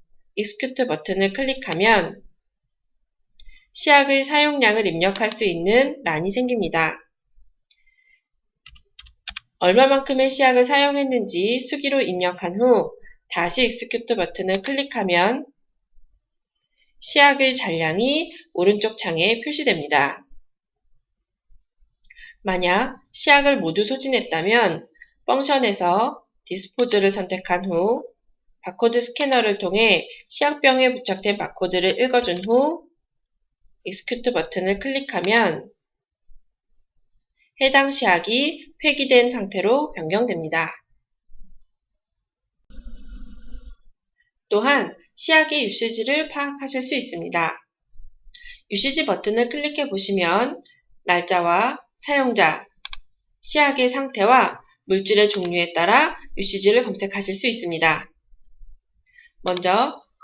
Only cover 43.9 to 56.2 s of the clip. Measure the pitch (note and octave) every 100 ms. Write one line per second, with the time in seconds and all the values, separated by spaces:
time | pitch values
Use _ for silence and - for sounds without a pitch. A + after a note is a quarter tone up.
43.9 | - _ _ _ _ - G#3 A#3+ C#4+ G#3+
44.9 | - _ _ - D#4+ D#4 D4+ A#3+ - A#3
45.9 | A3+ A#3 D4 D4+ D4 C#4+ C#4 C#4 C#4 B3+
46.9 | C#4+ - E3+ E3+ F3 E3 - _ _ _
47.9 | - - - - - - - - G3+ C4+
48.9 | C#4+ D4 F#3 G#3 A3 A#3+ D4 D4 D4 C#4+
49.9 | G3 G3 G3 E3+ F#3+ B3 - - _ _
50.9 | - - F3 F3 F#3 E3+ F3 A#3 C#4+ _
51.9 | _ - C#4+ B3+ A3+ E3 - - _ -
52.9 | - - _ _ _ - D4+ C#4+ C#4 B3+
53.9 | B3+ C4+ B3 G3+ B3+ G3 - _ _ -
54.9 | F#3+ G3 G#3 G#3 G3+ F3 F3 E3+ E3 F3
55.9 | A#3+ D#4+ -